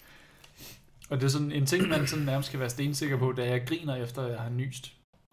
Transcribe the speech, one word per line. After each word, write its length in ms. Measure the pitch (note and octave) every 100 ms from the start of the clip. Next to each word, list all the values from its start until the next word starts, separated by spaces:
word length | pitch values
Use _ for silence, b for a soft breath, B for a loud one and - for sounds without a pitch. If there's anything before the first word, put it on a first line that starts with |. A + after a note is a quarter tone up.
| B B B B B B B B - - -
og 80 | C#3+
det 40 | C3+
er 40 |
sådan 220 | D3 D3
en 140 | C#3+ C3+
ting, 220 | F3+ F#3+
man 200 | D#3 C#3
sådan 180 | D#3 C#3+
nærmest 220 | C3+ C#3
skal 120 | C#3
være 100 | B2
stensikker 480 | B2 C#3+ C#3+ D3+ C3
på, 140 | B2+
da 140 | B2 B2
jeg 180 | B2 B2
griner 280 | E3 D#3 B2+
efter, 320 | A#2 C3+ B2+
jeg 120 | A#2
har 80 | A#2
nyst. 440 | B2 C3+ - - - _ _ _